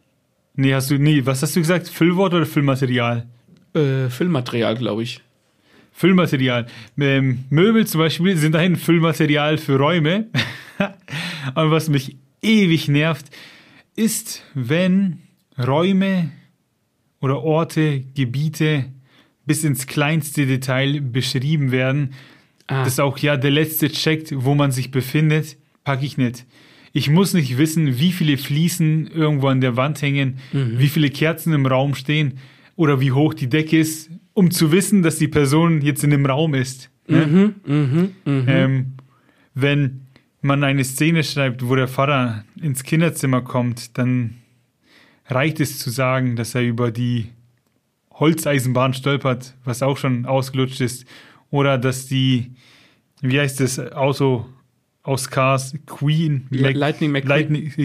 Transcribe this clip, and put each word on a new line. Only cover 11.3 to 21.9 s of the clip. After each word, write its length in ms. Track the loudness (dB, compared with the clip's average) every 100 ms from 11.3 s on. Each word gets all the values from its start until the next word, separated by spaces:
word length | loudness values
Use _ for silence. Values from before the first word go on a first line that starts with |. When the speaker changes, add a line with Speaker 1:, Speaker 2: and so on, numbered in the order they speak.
| -8 -6 0
Speaker 1:
Und 160 | 2
was 180 | 2 2
mich 280 | -2 -2 -14 _ _
ewig 460 | 2 4 4 2 2
nervt, 400 | 0 0 -2 -8 -20 -20 -20 -20 -20 _ -4
ist, 480 | -2 -2 -10 -16 -10
wenn 640 | -8 -2 0 2 2 0 -4 -14 _ _ -6
Räume 760 | 0 2 2 2 0 0 -2 -6 _ _ _ _ _ _ _ _
oder 200 | -4 -2
Orte, 580 | 0 0 0 0 0 0 -6 -4
Gebiete 680 | -2 -2 -4 -2 0 0 -4 -10 _ _ _ _ -4
bis 180 | -2
ins 240 | 0 -2 -4
kleinste 580 | -2 0 0 -2 -2 0
Detail 560 | 0 -2 -2 0 -2
beschrieben 680 | -4 -4 -2 -4 -2 0 0
werden, 420 | 0 0